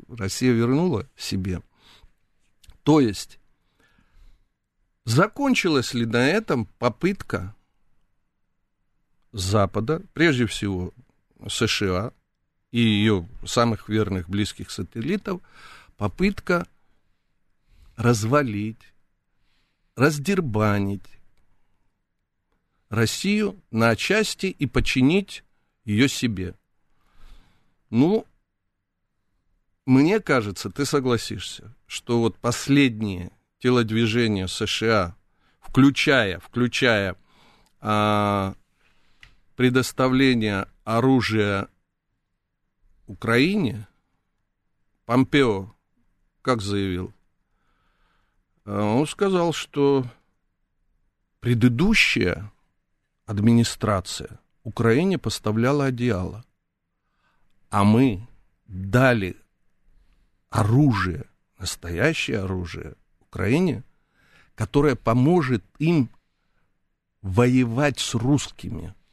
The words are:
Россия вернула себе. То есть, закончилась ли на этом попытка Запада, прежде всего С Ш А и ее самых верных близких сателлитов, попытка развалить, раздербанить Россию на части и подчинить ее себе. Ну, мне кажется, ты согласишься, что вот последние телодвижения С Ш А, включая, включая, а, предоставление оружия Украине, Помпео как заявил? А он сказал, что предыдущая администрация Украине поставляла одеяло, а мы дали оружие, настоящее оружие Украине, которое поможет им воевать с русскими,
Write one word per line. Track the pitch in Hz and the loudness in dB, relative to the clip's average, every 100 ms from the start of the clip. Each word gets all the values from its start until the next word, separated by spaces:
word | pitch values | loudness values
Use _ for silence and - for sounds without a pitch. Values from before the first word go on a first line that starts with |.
| - | -20
Россия | 117 113 - 127 | -10 -8 -2 0
вернула | 117 120 139 180 113 - - | 2 2 2 0 -2 -8 -14
себе. | - 98 95 87 - _ _ - - _ _ _ _ _ _ - | -8 -6 -4 -6 -10 _ _ -20 -20 _ _ _ _ _ _ -8
То | - 156 | 2 4
есть, | 120 92 - - _ _ _ _ _ _ _ _ - _ _ _ _ _ _ _ | 2 -2 -14 -20 _ _ _ _ _ _ _ _ -20 _ _ _ _ _ _ _
закончилась | 113 117 208 - 277 247 185 143 117 | -2 2 2 2 0 0 2 0 0
ли | 120 117 | -4 0
на | 120 131 | 2 2
этом | 196 220 139 107 - | 0 -2 -4 -4 -4
попытка | 120 113 175 202 - 98 92 - _ _ _ _ _ _ _ _ _ _ _ _ _ _ _ _ _ | -4 -2 -4 -4 -6 -8 -8 -14 _ _ _ _ _ _ _ _ _ _ _ _ _ _ _ _ _
Запада, | 110 92 107 98 107 117 160 - | -8 -2 0 0 -2 -4 -4 -6
прежде | - 165 127 113 | 0 2 2 -2
всего | - 104 92 90 - - _ _ _ - | -4 -6 -4 -8 -12 -20 _ _ _ -10
С | - 110 | -4 -2
Ш | - 98 | -2 -2
А | 92 113 - _ _ _ _ _ | -2 -6 -14 _ _ _ _ _
и | 120 | 0
ее | 117 104 110 101 85 - | 2 4 4 2 -2 -14
самых | - - 117 107 - | -6 0 0 0 -4
верных | 107 104 95 82 | -2 -2 -4 -4
близких | 101 101 - 92 | -4 -4 -6 -14
сателлитов, | - 90 117 123 202 - 185 - - - - - - | -10 -10 -8 -6 -6 -6 -10 -10 -20 -20 -20 -20 -6
попытка | 104 - 190 196 - 175 175 _ _ _ _ _ _ _ _ _ _ _ - - | -6 0 -2 -2 -2 -2 -2 _ _ _ _ _ _ _ _ _ _ _ -20 -2
развалить, | 113 113 110 147 135 101 107 110 - _ _ _ _ _ _ _ _ _ _ - | 0 2 2 0 0 -4 -6 -10 -20 _ _ _ _ _ _ _ _ _ _ 0
раздербанить | 139 151 139 196 135 107 107 101 98 101 - - - _ _ _ _ _ _ _ _ _ _ _ _ _ _ _ - | 2 2 -2 -2 0 0 2 2 -2 -6 -12 -20 -20 _ _ _ _ _ _ _ _ _ _ _ _ _ _ _ -6
Россию | 107 110 - 190 208 208 190 _ | 0 0 0 0 0 -2 -6 _
на | 110 113 110 | 0 2 2
части | - 208 214 - 190 | 0 0 0 -2 -6
и | - 135 | -4 -2
подчинить | - - 131 131 190 196 - _ _ _ _ | 0 0 2 4 2 -2 -12 _ _ _ _
ее | - 104 135 | -4 2 2
себе. | - 123 92 90 - _ _ _ _ _ - - - _ _ _ _ - | 0 -4 -4 -8 -12 _ _ _ _ _ -20 -20 -20 _ _ _ _ -4
Ну, | 110 156 214 - _ _ _ _ _ _ _ _ _ _ _ _ _ _ _ | 2 2 2 -4 _ _ _ _ _ _ _ _ _ _ _ _ _ _ _
мне | - 131 151 214 | 2 4 6 2
кажется, | - 135 104 95 104 | 0 0 0 -8 -10
ты | - | -6
согласишься, | 143 147 131 120 - 101 - - - - - | -2 -2 0 -2 -4 -12 -12 -16 -20 -20 -18
что | - - 120 | -14 -2 0
вот | 113 - | 0 -2
последние | 117 120 - 143 135 107 107 92 90 _ _ _ | -4 -4 0 4 4 0 -6 -6 -12 _ _ _
телодвижения | 123 123 110 110 117 117 113 101 92 | 0 2 2 0 0 2 0 0 -4
С | - 107 | -6 -6
Ш | - 110 | -2 0
А, | 110 85 - _ _ _ _ | 0 0 -6 _ _ _ _
включая, | - - 139 135 - 135 104 82 | -4 4 4 4 2 2 2 -4
включая, | - - 123 - 131 107 98 85 _ _ _ _ _ _ | -8 -4 -2 0 2 2 0 -6 _ _ _ _ _ _
а, | 107 107 107 104 104 101 98 98 _ _ _ _ _ _ - _ _ - | -2 0 2 2 0 0 -2 -8 _ _ _ _ _ _ -20 _ _ 0
предоставление | 127 127 123 - 131 127 135 120 107 101 - _ | 2 2 0 0 2 4 4 2 0 -2 -6 _
оружия | - 113 131 131 104 110 104 98 - _ _ _ _ _ _ _ _ _ _ _ _ _ - | -4 0 2 2 0 0 0 -2 -6 _ _ _ _ _ _ _ _ _ _ _ _ _ -20
Украине, | 98 104 117 160 208 135 104 107 _ _ _ _ _ _ _ _ _ _ _ - | -10 0 2 2 0 -2 -6 -14 _ _ _ _ _ _ _ _ _ _ _ -2
Помпео | 123 131 147 127 98 98 _ _ _ _ _ _ _ | 0 2 2 2 0 -6 _ _ _ _ _ _ _
как | - 123 | -4 -4
заявил? | 98 101 98 90 90 - _ _ _ _ _ _ _ _ _ _ _ _ _ _ | -2 -4 -2 -4 -8 -14 _ _ _ _ _ _ _ _ _ _ _ _ _ _
А | 104 101 | -10 -4
он | 104 117 147 | -2 0 -2
сказал, | - 196 185 170 | -2 0 0 0
что | 147 - 147 143 139 127 - _ _ _ _ _ _ _ _ _ _ _ _ | -4 -8 0 2 2 -2 -12 _ _ _ _ _ _ _ _ _ _ _ _
предыдущая | 117 120 123 117 139 - - - 90 - 104 _ _ _ _ _ _ _ - | -2 2 2 4 2 2 2 0 -2 -2 -10 _ _ _ _ _ _ _ -8
администрация | 101 110 117 117 - 107 98 - - - - _ _ | 0 4 4 2 -2 -2 -2 -4 -12 -14 -18 _ _
Украине | - - 117 120 190 180 | -14 -2 2 2 2 0
поставляла | 110 - 107 107 120 147 135 | -4 -6 -4 0 0 0 -2
одеяло, | 123 120 95 90 101 - _ _ _ _ _ _ _ _ _ _ _ - | -2 -2 -2 -4 -10 -18 _ _ _ _ _ _ _ _ _ _ _ -6
а | 104 | 2
мы | 101 110 135 95 117 - _ _ _ | 6 6 4 2 -10 -20 _ _ _
дали | 95 98 117 131 120 92 - _ _ _ _ _ _ _ _ _ _ _ | -12 0 4 4 4 -2 -8 _ _ _ _ _ _ _ _ _ _ _
оружие, | 107 104 123 151 101 92 78 - _ _ - | -2 2 4 4 2 -2 -6 -12 _ _ -12
настоящее | 92 - 85 85 139 165 - 110 | -12 -10 -8 -2 -2 -2 -4 -4
оружие | 95 92 85 85 - - _ _ | -4 -6 -8 -10 -14 -18 _ _
Украине, | _ - 95 139 185 107 - _ _ _ _ _ _ | _ -6 0 2 0 -2 -10 _ _ _ _ _ _
которое | - 110 143 147 120 | -10 -2 2 2 0
поможет | - 120 135 180 131 117 - - | 0 2 4 2 0 -2 -6 -4
им | 156 170 117 - _ _ _ _ _ _ _ _ _ _ | 0 2 0 -6 _ _ _ _ _ _ _ _ _ _
воевать | 98 92 123 127 123 117 147 123 | -6 2 4 4 2 0 -2 -2
с | - | -4
русскими, | 120 120 143 - - - 80 80 - _ | -4 0 0 0 -12 -12 -10 -12 -16 _